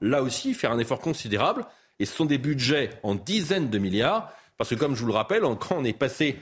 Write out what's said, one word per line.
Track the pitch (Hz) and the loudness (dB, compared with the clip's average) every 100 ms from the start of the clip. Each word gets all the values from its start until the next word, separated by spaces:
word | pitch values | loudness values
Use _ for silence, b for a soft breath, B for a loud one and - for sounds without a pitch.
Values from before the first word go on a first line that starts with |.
là | 104 139 | 0 2
aussi, | 131 - 269 | 0 -2 -4
faire | - - | -2 0
un | 117 | 0
effort | 117 127 | 0 -2
considérable. | - 131 110 101 151 247 226 B B B | -2 -4 -2 2 2 0 -6 B B B
Et | 127 | -4
ce | - | 0
sont | 156 | 0
des | 143 | 2
budgets | 139 143 123 147 120 - | 0 0 2 2 0 -4
en | 107 101 | -2 -2
dizaines | - 214 160 190 139 | -2 -2 0 0 2
de | 104 | 0
milliards, | 98 98 131 220 B B B - | 2 2 2 0 B B B -6
parce | 113 | -4
que, | 117 | 0
comme | 147 | 0
je | 123 | 0
vous | 117 | 0
le | |
rappelle, | 107 107 214 170 | 0 2 2 2
en, | 113 | 0
quand | - 180 | -2 0
on | |
est | 123 104 | 0 0
passé | 135 - 151 - | -2 0 -2 -2